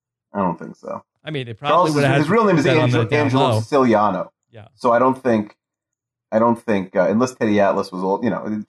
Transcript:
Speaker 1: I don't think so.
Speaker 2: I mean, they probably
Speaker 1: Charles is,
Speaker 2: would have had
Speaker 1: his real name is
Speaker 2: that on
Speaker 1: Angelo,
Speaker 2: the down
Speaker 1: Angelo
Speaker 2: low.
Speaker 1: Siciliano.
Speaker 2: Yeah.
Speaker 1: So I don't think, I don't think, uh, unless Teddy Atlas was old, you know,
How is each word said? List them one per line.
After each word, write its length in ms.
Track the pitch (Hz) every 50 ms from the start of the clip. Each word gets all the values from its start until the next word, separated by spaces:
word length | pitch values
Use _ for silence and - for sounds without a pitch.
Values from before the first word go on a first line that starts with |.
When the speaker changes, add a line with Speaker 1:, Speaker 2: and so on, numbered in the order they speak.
| _ _ _ _ _ _ -
Speaker 1:
I 60 | 101
don't 180 | 98 90 - -
think 180 | 80 58 -
so. 280 | _ - - - - - _ _ _ -
Speaker 2:
I 80 | 151
mean, 140 | 156 139 123
they 80 | 117 113
probably 180 | - - 147 151
Speaker 1:
Charles 160 | 170 180 160
is, 60 | 151
Speaker 2:
would 80 | 147 143
have 80 | 135 135
had 60 | 143
Speaker 1:
his 80 | 151 147
real 160 | 202 233 220
name 120 | 202 180 156
is 60 | 135
Speaker 2:
that 140 | 143 127 -
on 60 | 123
Speaker 1:
Angelo, 200 | 120 123 120 117
Speaker 2:
the 60 | 110
down 100 | 143 151 151
Speaker 1:
Angelo 180 | 135 127 131 143 135
Speaker 2:
low. 100 | 113 110
Speaker 1:
Siciliano. 720 | 110 - 151 139 127 120 107 104 104 104 95 90 85 - _ _ _ _
Speaker 2:
Yeah. 160 | - 110 101 - _
Speaker 1:
So 160 | _ - 123
I 80 | 117 120
don't 220 | 127 131 127 127
think, 340 | - 127 117 110 104 107 - _ _ _ _ _ _ _ _ _ _ _ _ _ _ -
I 80 | 107 110
don't 200 | 117 120 117 113
think, 340 | - - 107 98 92 92 -
uh, 120 | 98 90 80
unless 260 | 101 113 123 123 123
Teddy 240 | - 127 104 104 104
Atlas 320 | 101 95 - 98 95 -
was 120 | 90 92 95
old, 200 | 95 98 - 117
you 60 | 117
know, 340 | 92 - - 98 107 107 104